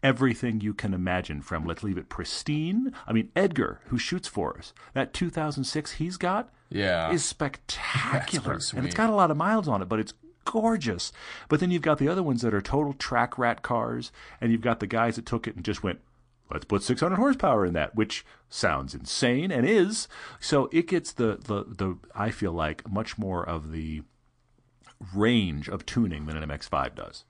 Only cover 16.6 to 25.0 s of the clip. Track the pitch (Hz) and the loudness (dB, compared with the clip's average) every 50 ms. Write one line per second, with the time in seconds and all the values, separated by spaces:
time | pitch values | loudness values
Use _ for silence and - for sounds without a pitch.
16.6 | - - - 101 98 - 127 131 - 175 190 185 233 285 269 269 - 175 131 107 | -2 0 0 0 2 0 0 2 2 2 2 4 4 4 4 4 4 4 4 4
17.6 | 101 90 87 82 76 - - 214 - 104 - - - - - - _ _ - - | 4 4 2 0 0 0 2 0 0 0 0 -8 -10 -14 -20 -20 _ _ -8 0
18.6 | - 95 78 69 69 67 - 69 65 69 - - - 123 120 131 160 190 180 127 | 2 2 2 2 -2 -6 -10 -10 -10 -6 -4 0 2 2 2 2 0 0 2 2
19.6 | 117 156 220 220 180 196 220 - - - - - - - - - - - - 143 | 4 4 6 6 4 4 2 -4 -6 -8 -12 -16 -16 -16 -16 -12 -4 2 4 4
20.6 | 131 - - 160 165 - 185 170 156 - - - 123 113 104 - - - 107 101 | 4 4 4 2 2 4 0 -2 -2 -4 -2 0 2 2 2 0 -2 -4 -2 -2
21.6 | 98 - 110 92 101 95 90 85 - - - - 101 110 107 - 107 95 82 85 | -2 -4 -4 -2 -2 -2 -2 -4 -10 -16 -6 -4 -2 -2 -2 -2 -2 -2 0 0
22.6 | 80 76 78 - - - 95 101 110 - - - 107 95 92 87 85 - 82 82 | 0 -2 -2 -4 -8 -4 -4 -4 -4 -4 -6 -6 -4 -2 -2 -2 -2 -2 -4 -6
23.6 | 76 76 78 80 78 78 78 78 71 _ _ _ _ _ _ _ _ _ _ _ | -6 -6 -8 -6 -6 -6 -6 -8 -10 _ _ _ _ _ _ _ _ _ _ _
24.6 | _ _ _ _ _ - - _ | _ _ _ _ _ -20 -20 _